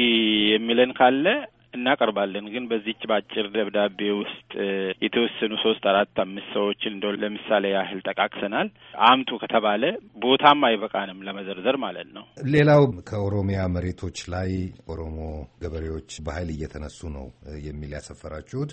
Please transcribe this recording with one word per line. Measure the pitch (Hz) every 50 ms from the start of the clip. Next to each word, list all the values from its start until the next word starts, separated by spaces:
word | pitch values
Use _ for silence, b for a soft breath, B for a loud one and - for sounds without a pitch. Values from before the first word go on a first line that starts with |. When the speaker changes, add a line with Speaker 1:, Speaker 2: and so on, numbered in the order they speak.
| 120 120 113 113 110 110 107 107 104 104
Speaker 1:
የሚለን | 107 110 113 117 117 120 127 127 131
ካለ | - 131 127 131 135 151 185 240 294 262 - - _ _ _ -
እናቀርባለን። | 127 123 131 143 - 120 110 104 101 101 98 95 101 104 104
ግን | 104 123 127
በዚች | 113 113 110 101 110 110 - -
ባጭር | 110 110 104 101 - - - 107 101
ደብዳቤ | 101 113 104 101 98 104 101 104 95 92 104 104 101
ውስጥ | 101 104 - - - - _ - - 98 98 98 98 95 95 92 -
የተወሰኑ | 110 107 - 120 117 113 - - 117 107 107 101
ሶስት፣ | - 110 110 - -
አራት፣ | 101 98 101 104 - _ -
አምስት | 98 95 98 101 - -
ሰዎችን | - 104 101 104 101 - - 113 101
እንደው | 98 107 104 101
ለምሳሌ | 101 107 104 107 101 - - 110 104 98 98
ያህል | 98 98 92 90 101 95 -
ጠቃቅሰናል። | 95 95 - 98 107 - - 101 98 107 131 190 214 - B B B B -
አምጡ | 107 117 131 135 - - - 104
ከተባለ | - - - 113 107 107 104 104 123 165 220 - - - - 107
ቦታም | 107 127 135 131 147 147 143 147 143
አይበቃንም | 120 113 101 107 110 - 101 98 95 92 95 98
ለመዘርዘር | 98 98 101 98 95 98 92 92 117 135 139
ማለት | 120 98 90 85 85 - -
ነው። | 101 107 - _ - 143
Speaker 2:
ሌላው | 127 147 147 147 151 147 147 143 127 104 90 -
ከኦሮሚያ | - 110 104 101 98 101 101 95 98 98 95 95 90
መሬቶች | 87 87 87 90 90 - - 87 85 - - -
ላይ | 87 90 95 95 95 92 92 92 - - - -
ኦሮሞ | 82 80 82 78 78 80 80 80 78 78 69 - _ _
ገበሬዎች | 85 85 78 80 80 80 80 76 - - - -
በኃይል | 76 76 73 85 90 82
እየተነሱ | 80 76 78 - - 76 76 73 - - - 82
ነው | 73 69 65 62 - _ - - 76 76 73
የሚል | 76 71 73 76 71 71
ያሰፈራችሁት | 73 - - 71 - - 78 78 78 76 - - 127 147 147